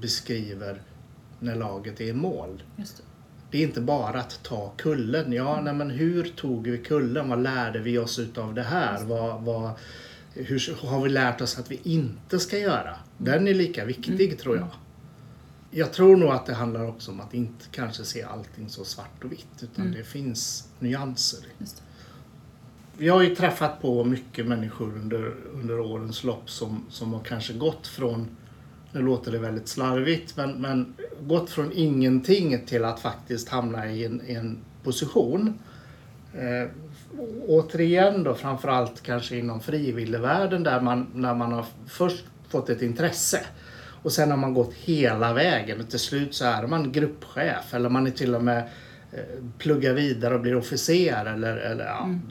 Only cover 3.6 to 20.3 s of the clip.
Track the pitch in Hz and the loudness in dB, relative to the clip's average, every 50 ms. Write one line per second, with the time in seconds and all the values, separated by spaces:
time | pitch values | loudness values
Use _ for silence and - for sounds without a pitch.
3.6 | 160 143 - 117 117 139 147 139 113 107 120 127 113 - - - - - 123 107 | 2 2 0 0 0 2 2 2 0 -2 -2 -4 -6 -8 -10 -14 -10 -8 -6 -6
4.6 | 101 98 - - - 160 151 135 113 110 143 160 151 131 120 123 131 143 151 151 | -6 -8 -8 -2 0 0 0 2 0 0 0 0 0 0 0 0 0 0 0 0
5.6 | 147 147 143 143 147 139 123 131 160 170 175 175 165 170 - - - 135 123 113 | -2 -2 -2 -2 -2 -2 0 0 2 2 2 0 -2 -4 -6 -6 -4 -2 -2 -2
6.6 | 110 123 120 120 - - 151 147 131 120 120 151 143 131 120 120 127 131 131 127 | -2 -2 -4 -4 0 0 2 2 2 2 0 0 0 0 0 0 0 0 0 0
7.6 | 120 113 110 110 107 120 120 120 113 113 - 127 117 110 - 120 110 107 110 123 | -2 -2 -2 -2 -2 0 0 0 0 0 -2 -4 -4 -6 -6 -6 -6 -4 -4 -4
8.6 | 120 117 165 180 151 110 101 101 110 110 117 117 113 117 107 107 113 117 117 113 | -2 0 0 0 0 0 -2 -2 -2 -2 -2 -2 -2 -2 -4 -4 -2 -2 -2 -2
9.6 | 113 113 110 - - - - - - - - - - - - - 127 127 135 127 | -2 -6 -6 -10 -14 -18 -18 -18 -18 -18 -20 -20 -20 -14 -12 -8 -4 -2 -2 -2
10.6 | - 165 165 - - 123 135 135 135 139 139 139 127 123 117 - 127 117 - 123 | -2 -4 -6 -6 -4 -2 0 2 2 4 4 4 2 2 0 -2 -4 -4 -4 -6
11.6 | 123 - 135 - - 175 165 160 139 117 - - - - 185 180 180 - 208 202 | -8 -10 -10 -6 -2 0 2 2 2 0 -4 -8 -4 -2 -2 -2 0 -2 -2 0
12.6 | 208 196 151 104 82 - - - - - - - 117 123 139 170 196 202 196 185 | 2 2 2 0 -2 -4 -10 -14 -16 -16 -8 -2 2 2 4 4 6 6 6 4
13.6 | 175 - - 113 101 120 123 - - 165 185 190 196 180 151 - - - - - | 4 2 0 -4 -4 -6 -6 -6 -4 0 2 4 4 2 2 0 0 0 0 0
14.6 | 180 175 - - - - - - - - - - - - - - - - - - | 0 -4 -8 -14 -20 -20 -20 -20 -20 -20 -20 -20 -20 -20 -20 -20 -20 -20 -20 -20
15.6 | - - - 156 156 - - - 185 190 190 185 165 143 131 120 - - 123 110 | -18 -4 -2 0 0 0 4 10 12 12 12 12 10 8 4 2 0 -4 -4 -2
16.6 | 120 117 113 113 113 113 113 - - 95 95 98 101 - - 123 120 113 - - | -2 -2 -2 -2 -4 -6 -6 -8 -12 -12 -12 -12 -10 -6 -4 -4 -4 -4 -6 -12
17.6 | - - - 131 123 113 110 - 110 - - 120 98 95 104 110 104 - - - | -16 -12 -8 -8 -6 -6 -8 -8 -8 -8 -8 -8 -8 -8 -10 -12 -12 -14 -14 -12
18.6 | 107 107 - - 95 - - - 101 - - - - 127 - - - - - - | -12 -12 -10 -10 -10 -10 -10 -12 -14 -16 -14 -12 -12 -10 -10 -12 -14 -18 -16 -16
19.6 | - 110 - - - 90 - 113 110 - - 143 139 127 | -16 -10 -6 -4 -2 -2 -4 -4 -8 -10 -8 -8 -6 -6